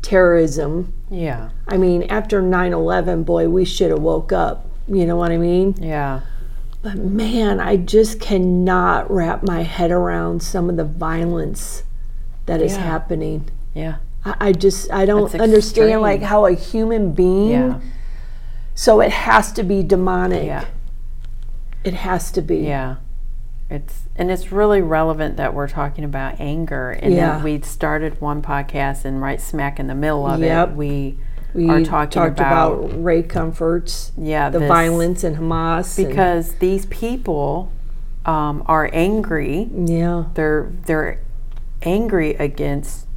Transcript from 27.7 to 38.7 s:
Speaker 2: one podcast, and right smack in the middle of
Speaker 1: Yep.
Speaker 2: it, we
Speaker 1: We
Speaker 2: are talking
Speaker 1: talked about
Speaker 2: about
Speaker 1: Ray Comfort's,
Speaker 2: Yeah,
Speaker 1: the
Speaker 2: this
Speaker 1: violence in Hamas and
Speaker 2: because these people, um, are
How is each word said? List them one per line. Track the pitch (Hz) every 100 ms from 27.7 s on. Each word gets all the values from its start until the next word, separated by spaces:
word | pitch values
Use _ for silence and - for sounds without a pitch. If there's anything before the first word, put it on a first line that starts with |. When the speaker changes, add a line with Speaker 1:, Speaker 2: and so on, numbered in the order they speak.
| - 151 156 160 -
Speaker 2:
one | 147 147
podcast, | 143 143 143 143 139 139
and | 135 135
right | 135 139
smack | - 151 143 143
in | 135
the |
middle | 135 151 147 139
of | 139
Speaker 1:
Yep. | 160 165 175
Speaker 2:
it, | 147
we | 147 143 139 - - - -
Speaker 1:
We | 175 165
Speaker 2:
are | 165
talking | 160 156 151 190
Speaker 1:
talked | 165 147
about | 139 147 160 -
Speaker 2:
about | - -
Speaker 1:
Ray | 170 165
Comfort's, | 165 170 165 165 165 175 - - - -
Speaker 2:
Yeah, | 156 156 143
Speaker 1:
the | 165
Speaker 2:
this | 147
Speaker 1:
violence | 170 165 170 170 180
in | 175 156
Hamas | 160 165 165 165 185 -
and | 165
Speaker 2:
because | 139 180 170 165
these | - 185 196 -
people, | - 233 254 226 151 143 156 185 - - - - - -
um, | 156 151 147
are | -